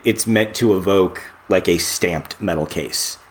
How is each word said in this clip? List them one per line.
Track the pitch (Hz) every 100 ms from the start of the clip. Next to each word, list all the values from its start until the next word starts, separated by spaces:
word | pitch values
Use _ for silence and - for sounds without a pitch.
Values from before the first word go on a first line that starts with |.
it's | 117 110 113
meant | 110 110 -
to | 117 95
evoke, | 92 98 92 - - - -
like, | 95 90
a | 87
stamped | - - 90 80 - -
metal | 101 80 76
case, | - 69 - - - -